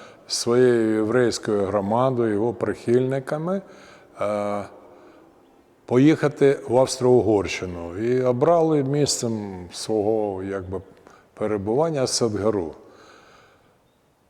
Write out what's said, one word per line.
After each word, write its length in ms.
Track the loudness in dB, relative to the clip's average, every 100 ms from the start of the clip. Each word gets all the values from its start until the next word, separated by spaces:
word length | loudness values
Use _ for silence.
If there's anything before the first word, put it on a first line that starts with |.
| -20 -20 -10
з 80 | -4
своєю 600 | 0 4 6 4 2 2
єврейською 680 | 2 2 2 0 -2 -2 0
громадою, 680 | -2 0 2 2 2 0
його 200 | 0 -2
прихильниками, 1080 | -2 -4 -4 0 2 2 -2 -4 -6 -4 -6 -8 -18 -20 -20 -20 -6
е, 420 | -4 -2 -4 -6 -8 -16 -20 -20 -20 -20 _ _ _ _ _ _ -2
поїхати 760 | 4 4 4 0 2 2 2 0
в 100 | 2
Австро-Угорщину. 1200 | 2 2 4 4 4 2 0 -4 -8 -8 -10 -6
І 240 | -2 0
обрали 600 | 0 2 2 4 2 0
місцем 840 | 0 0 0 -2 -4 -6 -8 -12 -14
свого, 680 | -10 -4 -2 0 0 -2 -4
якби, 380 | -6 -8 -8 -10 -12 -20 -20 -20 _
перебування 760 | -6 -4 -2 -2 0 0 0 -2
Садгору. 680 | 0 -2 0 0 0 -2 -8 -20 -20 -20 -20 -20 -20 _ _ _ _ _ _ _ _